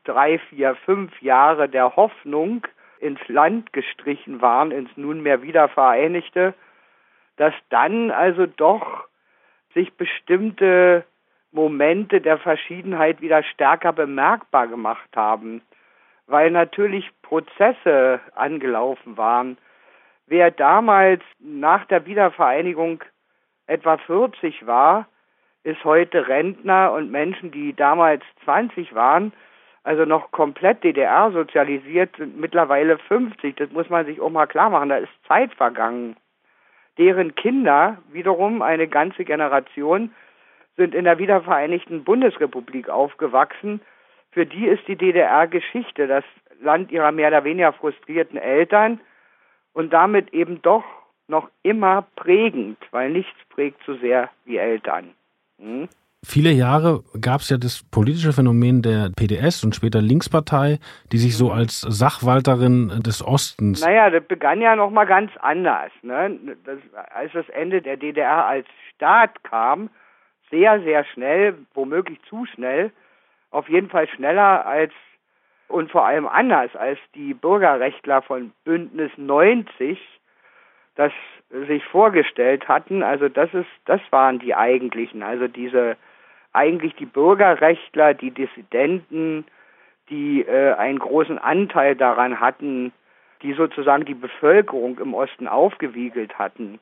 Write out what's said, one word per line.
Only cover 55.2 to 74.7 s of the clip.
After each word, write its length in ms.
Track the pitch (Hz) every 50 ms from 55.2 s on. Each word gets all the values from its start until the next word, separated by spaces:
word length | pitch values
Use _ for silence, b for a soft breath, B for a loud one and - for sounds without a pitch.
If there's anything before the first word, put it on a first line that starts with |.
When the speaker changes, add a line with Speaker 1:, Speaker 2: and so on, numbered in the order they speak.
| _ _ _ _ _ _ _ _
Speaker 1:
Hm? 280 | 104 107 117 131 160 - _ _ _ _ _ _ -
Speaker 2:
Viele 260 | - - 147 151 170
Jahre 520 | 147 127 123 123 143 156 160 170 156 - - _ - 107
gab's 280 | - 123 131 143 - -
ja 80 | 139
das 260 | 123 123 120 - - - _
politische 440 | - 113 104 131 156 170 165 151 135
Phänomen 480 | 139 127 123 117 117 120 123 127 123
der 300 | 113 113 110 107 104 90 92
P 120 | - 110
D 100 | 98 104
S 260 | 85 127 170 175 - -
und 100 | 113 104
später 280 | - - 117 113 110
Linkspartei, 760 | 107 107 131 170 - - - 160 151 - 151 135 139 147 151 147 B B B B B B
die 60 | 117
sich 200 | 117 120 123 110
so 100 | 107 123
Speaker 1:
Mhm. 60 | 120 110
Speaker 2:
als 280 | 113 117 117 - -
Sachwalterin 1200 | - 123 107 101 127 151 - - 123 123 127 135 127 135 127 120 127 123 123 123 120 95 95 117 110
des 220 | 117 107 - -
Ostens 560 | - 139 139 - - - - 107 104 95 -
Speaker 1:
Naja, 280 | 160 170 202 226 214 196
das 140 | 160 170 165
begann 360 | - 185 165 151 139 165 214
ja 140 | 233 226 220
noch 160 | 214 202 202
mal 140 | 214 214 214
ganz 260 | 190 190 196 214 202 - -
anders, 520 | - 139 156 180 180 156 117 78 73 - - _ -
ne? 340 | 123 123 147 180 202 170 - - 139 - - _
Das, 120 | 131 139 139 135 _ _ 104 - - -
als 160 | 120 143 156
das 180 | 160 170 - -
Ende 320 | - 143 160 180 190 180
der 160 | 151 135 135
D 140 | 135 147 151
D 80 | 147 151
R 260 | 139 123 151 165 117
als 220 | 107 135 135 - - _ _ - - _
Staat 500 | _ 147 160 202 233 226 208 - - -
kam, 460 | - 120 113 113 123 147 180 220 - b b b b b b b b b b _ _
sehr, 300 | 156 165 196 220 214 208
sehr 240 | 170 156 151 147 143
schnell, 500 | - - 123 127 139 156 185 208 208 180 151 131 _ _
womöglich 460 | 139 135 135 151 180 185 - 151 - _ -
zu 160 | 208 226 247
schnell, 460 | - - 117 123 127 135 156 196 220 - _ _ _ _ _ _ _ _ _ _ _
auf 180 | - 147 147 -
jeden 200 | 160 185 196 180
Fall 180 | 190 170 156 -
schneller 560 | - - 135 147 170 202 202 196 190 165 -
als 260 | -